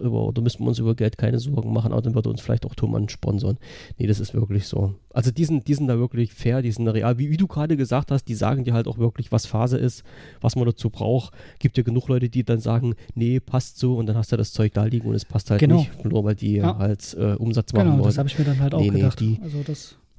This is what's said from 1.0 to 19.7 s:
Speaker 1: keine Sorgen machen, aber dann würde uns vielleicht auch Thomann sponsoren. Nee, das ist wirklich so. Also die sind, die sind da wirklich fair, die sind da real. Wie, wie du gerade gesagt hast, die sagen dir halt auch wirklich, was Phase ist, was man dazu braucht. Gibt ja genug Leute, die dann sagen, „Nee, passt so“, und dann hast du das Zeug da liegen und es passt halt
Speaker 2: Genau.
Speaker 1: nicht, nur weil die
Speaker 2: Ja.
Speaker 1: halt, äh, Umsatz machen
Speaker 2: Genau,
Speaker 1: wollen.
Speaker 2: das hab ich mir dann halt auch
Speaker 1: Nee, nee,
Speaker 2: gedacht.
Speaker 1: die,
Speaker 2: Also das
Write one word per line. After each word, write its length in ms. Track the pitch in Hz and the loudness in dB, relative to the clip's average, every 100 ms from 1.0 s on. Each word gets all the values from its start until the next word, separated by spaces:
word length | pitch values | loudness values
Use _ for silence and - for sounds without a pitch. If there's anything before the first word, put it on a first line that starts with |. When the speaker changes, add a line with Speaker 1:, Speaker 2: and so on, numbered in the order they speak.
| 110 - | 0 0
Speaker 1:
keine 220 | 110 120 | 0 0
Sorgen 340 | 127 143 113 | -2 -2 0
machen, 200 | 113 110 | 0 0
aber 100 | 110 | 0
dann 140 | 120 117 | 0 0
würde 120 | 113 | 0
uns 120 | 113 | -4
vielleicht 260 | - 120 - | -2 -2 -2
auch 80 | |
Thomann 340 | - 110 110 104 | -2 -2 0 -4
sponsoren. 480 | - - 101 98 127 - - - - | -4 -2 0 -2 -4 -8 -18 -12 -2
Nee, 100 | 113 | 0
das 100 | 104 | 0
ist 160 | 104 | -2
wirklich 320 | 113 104 101 - | -2 0 -2 -2
so. 280 | 98 98 98 - | -2 -2 -4 -6
Also 200 | - 123 | -2 0
die 140 | 123 | 0
sind, 240 | 160 156 127 | 0 0 0
die 60 | |
sind 120 | 143 139 | 0 0
da 120 | 117 | 0
wirklich 340 | 120 120 117 | 0 -2 -4
fair, 280 | - 120 127 | -2 0 0
die 120 | 120 | 0
sind 120 | 107 113 | -2 0
da 40 | |
real. 280 | 110 107 123 | 0 0 0
Wie, 120 | 147 | 0
wie 60 | 160 | 0
du 100 | 190 | 0
gerade 300 | 147 156 151 | 0 0 0
gesagt 340 | 131 123 147 | 0 0 0
hast, 140 | 139 | -2
die 100 | - | -2
sagen 300 | 107 101 135 | -2 0 0
dir 80 | 123 | 0
halt 140 | 117 - | 0 0
auch 100 | 110 | 0
wirklich, 320 | 117 - 113 | -2 -2 -2
was 160 | 113 - | -2 0
Phase 300 | 110 123 123 | 0 0 2
ist, 240 | 123 - - - - - | 0 -4 -14 -20 -20 -2
was 160 | 120 131 | 0 2
man 80 | |
dazu 260 | 117 - 110 | 0 0 -4
braucht. 440 | - 107 127 - - - - | -2 0 0 -2 -14 -20 -2
Gibt 160 | 139 - | 0 2
ja 80 | |
genug 240 | 120 120 - | 0 0 0
Leute, 220 | 127 123 | 0 0
die 120 | 127 | -2
dann 160 | 117 117 | 0 0
sagen, 360 | 113 117 123 107 - | 0 0 0 -4 -6
„Nee, 240 | 117 120 127 | -2 0 0
passt 400 | - 127 - - | 0 -2 -2 -2
so“, 180 | 127 123 | 0 0
und 100 | 110 | 0
dann 100 | 113 | 0
hast 160 | 110 | 0
du 40 | 117 | 0
das 160 | 107 | 0
Zeug 200 | - 107 | 0 0
da 120 | - 110 | 2 0
liegen 200 | 117 110 | 0 -2
und 60 | |
es 100 | 107 - | -4 -2
passt 260 | 110 - | -4 0
halt 80 | 104 | 4
Speaker 2:
Genau. 160 | 147 165 | 6 6
Speaker 1:
nicht, 280 | 139 - | 2 -2
nur 200 | 107 113 | -2 0
weil 100 | 104 | 0
die 220 | 104 107 101 | 0 0 2
Speaker 2:
Ja. 200 | 101 104 | 2 2
Speaker 1:
halt, 360 | 98 101 - - | 0 -2 -6 -2
äh, 180 | 107 | -2
Umsatz 380 | 101 113 113 - | 0 0 0 2
machen 100 | - | 4
Speaker 2:
Genau, 140 | 175 139 | 4 6
Speaker 1:
wollen. 100 | 127 | 4
Speaker 2:
das 100 | 120 | 2
hab 80 | 139 | 0
ich 100 | - | 0
mir 40 | |
dann 140 | 143 135 | 0 2
halt 160 | 139 | 2
auch 60 | 98 | 2
Speaker 1:
Nee, 100 | 101 | 2
nee, 80 | 98 | 4
Speaker 2:
gedacht. 220 | 127 - | 2 2
Speaker 1:
die, 180 | 110 110 | 0 0
Speaker 2:
Also 220 | 175 147 | -4 -6
das 320 | 143 | -6